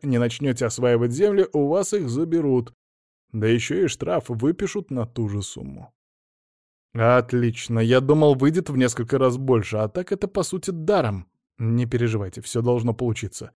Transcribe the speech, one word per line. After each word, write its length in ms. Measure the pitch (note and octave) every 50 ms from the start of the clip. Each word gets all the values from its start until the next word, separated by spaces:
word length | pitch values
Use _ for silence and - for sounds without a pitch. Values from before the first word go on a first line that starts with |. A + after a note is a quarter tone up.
| -
не 160 | C#3+ B2+ A#2
начнёте 460 | A#2+ A#2+ A#2+ - C#3+ C#3 B2 - B2+
осваивать 460 | A2+ - - B2 B2 A#2+ A#2 A#2+ A#2+
земли, 360 | A#2+ D3 G3+ G#3 G3+ G3 F#3+ F#3+
у 160 | - D3+ C#3+ C#3+
вас 240 | D#3+ G3 F#3+ -
их 180 | G#3 G#3 D#3+ B2
заберут. 640 | A#2 C#3 E3 E3 E3 E3+ D3+ C#3 C3 B2 A#2+ A#2+ - _ _ _ _ _ _ _ _ _ _ _ -
Да 120 | A2 G#2+
ещё 380 | A2 A#2+ A#2+ A#2 - D3 F#3+ F#3+
и 40 | D#3
штраф 420 | - - C3+ D#3 F3+ D#3+ - -
выпишут 600 | B2 A2 B2+ D3+ F3 - G3+ F#3+ - G#3 F3 -
на 160 | C3+ B2+ A#2
ту 220 | A#2+ - B2 A2+ G2+
же 140 | G2+ G2+
сумму». 500 | G2 - - - - C2+ - - - - _ _ _ _ _ _ _ _ _ _ _ _ _ _ _ _ _ _ _ _ - A#2
«Отлично, 840 | A2+ A#2 B2 B2+ A#2 A#2+ B2+ B2 A#2+ A#2 A#2 - - - A#2 A2+
я 200 | A2+ A2+ B2 B2+
думал, 360 | C3+ C3+ D3+ D#3 D3+ D3 C#3
выйдет 340 | B2+ C3+ D3 D#3+ F#3 E3+ -
в 80 | C#3+ B2+
несколько 400 | B2+ A#2+ - - A#2 - C#3 C3
раз 200 | C3 B2+ A#2+ C3
больше, 400 | C3+ C3 B2+ A2+ G2 - A2 G#2+
а 120 | G#2+ G#2+
так 240 | - F3+ F#3 - G3+
это, 160 | F#3 G3+ F#3+
по 140 | - G3+ E3+
сути, 280 | - - F#3 - G3+
даром. 560 | F3+ E3 D#3 F3 G#3 F#3 C#3 A2 G2+ F#2 F2 - _ _ _ _ _ -
Не 280 | A#2 A2+ A#2 A#2+ B2
переживайте, 560 | A#2 B2 A#2+ A#2+ A#2 A2 G#2+ G2+ F#2 - -
всё 200 | - - - A#2+
должно 320 | A#2 B2 B2 B2 A#2 A#2+ A2
получиться. 580 | - B2+ A#2+ A2 - - F#2+ - - - G#2+ -